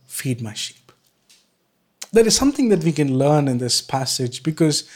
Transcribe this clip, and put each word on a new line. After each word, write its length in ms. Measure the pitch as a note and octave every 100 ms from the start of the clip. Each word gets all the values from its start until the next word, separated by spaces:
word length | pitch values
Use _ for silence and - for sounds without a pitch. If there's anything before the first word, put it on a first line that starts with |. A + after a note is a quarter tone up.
| _
"Feed 340 | - C#3+ A#2+
my 140 | A#2
sheep." 380 | G#2 - - _ _ _ _ _ _ _ _ _ _ _ _ -
There 140 | A3 A3+
is 100 | -
something 320 | C4+ C#4 B3
that 160 | G3
we 80 | D#3+
can 260 | D3+ C#3+ C3
learn 300 | C#3 D3+ C#3+
in 100 | B2
this 240 | B2 -
passage 640 | - C3+ C3 - B2+ -
because 400 | - D#3 D#3+ C#3+ -